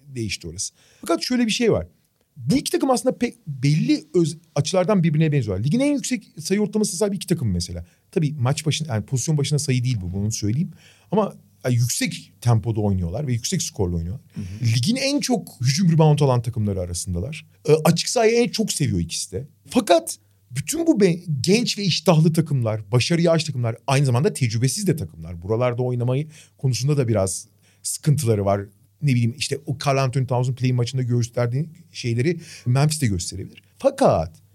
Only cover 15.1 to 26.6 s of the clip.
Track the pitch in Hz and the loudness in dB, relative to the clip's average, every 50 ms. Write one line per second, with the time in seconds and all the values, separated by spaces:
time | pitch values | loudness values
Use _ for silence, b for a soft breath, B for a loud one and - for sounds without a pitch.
15.1 | 285 285 - - 247 190 - - - - 123 127 135 147 202 170 165 151 160 156 | 0 0 0 0 -2 -2 -2 -8 -10 -4 -2 0 0 2 2 4 4 6 6 6
16.1 | 147 147 151 135 127 123 117 120 113 110 107 104 98 92 90 90 87 87 - 95 | 6 4 4 4 2 2 0 -2 -4 -2 -2 -2 -2 -2 -4 -6 -6 -8 -6 -4
17.1 | 90 85 90 - 156 - - b b b b - 147 156 156 151 - 165 - - | -4 -4 -4 -6 -8 -12 -16 b b b b 2 2 4 6 2 2 2 0 -2
18.1 | - 247 226 214 233 233 240 202 - - 220 - - - 151 117 101 87 85 82 | 0 2 4 4 4 4 2 0 0 -2 -2 -2 0 0 0 2 2 0 -2 -2
19.1 | - - - - - - 139 - _ _ _ - - 247 - - 349 330 330 - | -4 -8 -8 -8 -8 -10 -10 -10 _ _ _ 0 0 0 4 4 4 4 4 -2
20.1 | - - _ _ _ _ _ _ - 127 151 - 277 320 339 330 302 214 208 180 | -12 -12 _ _ _ _ _ _ -8 -8 -6 -4 -4 -2 2 2 4 4 4 4
21.1 | 160 - - 175 147 131 113 - 196 233 247 - - - 202 196 - - - - | 2 0 -2 -4 -4 -2 2 2 2 2 2 0 -4 -2 -2 -2 -2 0 2 4
22.1 | 170 151 160 175 160 165 160 160 147 131 117 110 107 110 107 - 120 123 - - | 4 6 6 4 4 2 0 0 0 -2 0 -2 -2 -4 -6 0 0 0 2 2
23.1 | 170 160 170 180 165 165 156 - - 123 120 113 110 - _ - 135 135 147 131 | 0 2 4 4 4 2 0 -2 -4 -4 -4 -4 -4 -6 _ 0 2 2 2 2
24.1 | 120 120 151 214 - - 131 117 104 117 117 135 - 202 214 185 147 - - - | 2 2 2 0 0 0 -2 0 0 0 0 0 -2 -2 -2 -2 -2 -2 -4 -10
25.1 | - 80 82 82 87 85 85 92 110 113 123 127 117 117 127 127 123 120 117 123 | -12 -14 -14 -12 -12 -12 -6 -4 -2 0 0 0 0 -2 -2 -2 -2 -2 -2 -2
26.1 | 127 135 151 156 B B B B B _ | -2 -2 -4 -6 B B B B B _